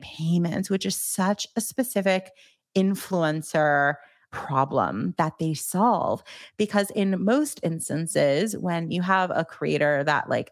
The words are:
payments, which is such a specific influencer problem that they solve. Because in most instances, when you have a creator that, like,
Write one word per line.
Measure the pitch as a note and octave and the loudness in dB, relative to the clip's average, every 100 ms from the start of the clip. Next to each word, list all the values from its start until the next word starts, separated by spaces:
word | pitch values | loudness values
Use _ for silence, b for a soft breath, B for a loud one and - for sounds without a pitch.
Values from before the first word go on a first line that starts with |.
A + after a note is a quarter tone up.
payments, | - - D#3+ F3 E3+ - F#3+ | -18 -6 0 2 2 -2 -2
which | F#3+ F#3+ | -2 -2
is | - | -4
such | - - F#3+ G3+ - - | -6 -2 0 -2 -4 -6
a | |
specific | - - B3 G3+ F#3+ F#3+ F#3+ b b b _ F#3+ | -6 -4 -4 0 2 0 -2 b b b _ 2
influencer | F#3+ G3 - F#3 D#3+ D#3 D3+ D#3+ D3+ C#3+ C#3+ D3 B B B | 2 0 -2 0 2 0 -2 2 4 4 2 0 B B B
problem | - - C3+ C3+ C3 F2 G2 D#3+ E3+ | -12 -4 0 2 2 0 0 -4 0
that | D#3 - | 0 0
they | D#3+ | -2
solve. | D3+ - F3+ A#3 F#3+ - G2+ B B B - | -2 -2 2 4 4 0 -2 B B B -4
Because | G#3+ G#3 G3 | 0 2 0
in | - G3 F#3+ | 0 0 2
most | F#3+ C4 D4+ - | 2 2 0 -2
instances, | F3 E3 - D#3 E3 - C#3+ C#3+ A3 G3+ | -4 -4 -4 -4 -2 2 2 2 0 -2
when | F3+ E3+ E3 | -4 -2 -2
you | E3+ | -2
have | F3+ F#3+ F3+ | 0 2 2
a | - E3 | -2 -4
creator | - D3+ D3+ D3 C#3+ | -4 -2 0 2 2
that, | C#3+ C#3+ - | 2 0 0
like, | A#2 A#2 | -4 -4